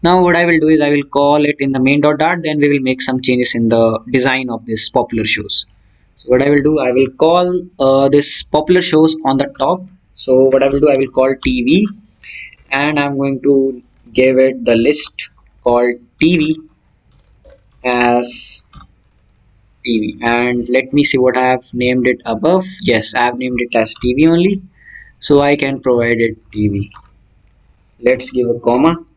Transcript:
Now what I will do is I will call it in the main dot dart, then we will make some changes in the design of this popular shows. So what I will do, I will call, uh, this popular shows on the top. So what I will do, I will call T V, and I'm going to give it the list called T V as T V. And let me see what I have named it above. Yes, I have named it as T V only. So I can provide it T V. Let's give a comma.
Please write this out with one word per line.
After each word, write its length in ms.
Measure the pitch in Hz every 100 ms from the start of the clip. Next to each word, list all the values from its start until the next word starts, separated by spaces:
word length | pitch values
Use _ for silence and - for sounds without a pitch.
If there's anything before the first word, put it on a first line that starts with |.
Now 220 | 170 185
what 120 | 180 170
I 100 | 175
will 120 | 160
do 100 | 156
is 120 | 156
I 80 | 147
will 140 | 147
call 420 | 143 139 143 147 147
it 120 | 147
in 140 | 139
the 60 | 135
main 220 | 131 143
dot 160 | 147 147
dart, 240 | 156 175
then 160 | 156 151
we 120 | 143
will 100 | 143
make 240 | 131 131
some 180 | 131 127
changes 320 | 127 123 123
in 160 | 117 117
the 300 | 113 113 110 -
design 400 | 127 127 131 127
of 160 | 113 113
this 240 | 110 -
popular 360 | 131 113 113 107
shows. 420 | 110 101 - - _ _ _ _ _
So 140 | -
what 120 | 123
I 80 | 139
will 140 | 147
do, 160 | 143 151
I 100 | 127
will 200 | 123 131 -
call, 360 | 160 175 180 180 - _
uh, 300 | 135 135 139
this 320 | 143 143 -
popular 400 | - 151 156 180
shows 340 | 175 156 160 160 135
on 120 | 135
the 160 | 139 -
top. 280 | 139 185 - - _ -
So 300 | - 131 131
what 180 | 131
I 60 | 139
will 100 | 139
do, 100 | 147
I 80 | 135
will 140 | 135
call 240 | - 131 135
T 180 | - 127
V, 260 | 120 170 208 - _ _ - - - _ _
and 280 | 135 143 151
I'm 160 | 143 139
going 240 | 139 135
to 360 | 135 139 135 123 _ _ -
give 280 | 117 131 131
it 260 | 131 131 120
the 100 | 117
list 540 | 120 151 - - - _ _ _
called 340 | 123 120 123 120 _ _
T 180 | 160 175
V 220 | 156 156 - _ _ _ _ _ _ _ _ - _ _ 127
as 800 | 123 120 120 120 - - - _ - - _ _ _ _ _ _ _ _ _
T 160 | 120 113
V. 180 | 104 -
And 440 | 120 120 123 123 120
let 240 | 127 131
me 100 | 143
see 140 | 143 131
what 200 | 127 123
I 100 | 127
have 260 | 127 _
named 340 | 123 123 127 123
it 140 | 123 117
above. 400 | 107 151 185 185 -
Yes, 340 | - 113 - 127
I 100 | 123
have 120 | 123
named 220 | 127 123
it 140 | 120 120
as 180 | 110 -
T 120 | 123
V 140 | 127 160
only. 340 | 165 185 190 - _ - - - _
So 220 | - 143
I 140 | 143 147
can 240 | 139 135
provide 400 | 131 120 117 117
it 180 | 113 110 _
T 160 | 104 107
V. 240 | 98 104 - _ _ _ _ _ _ _ _ _ _
Let's 300 | 120 127 -
give 180 | 127 117
a 100 | 120
comma. 360 | 120 123 156 170 -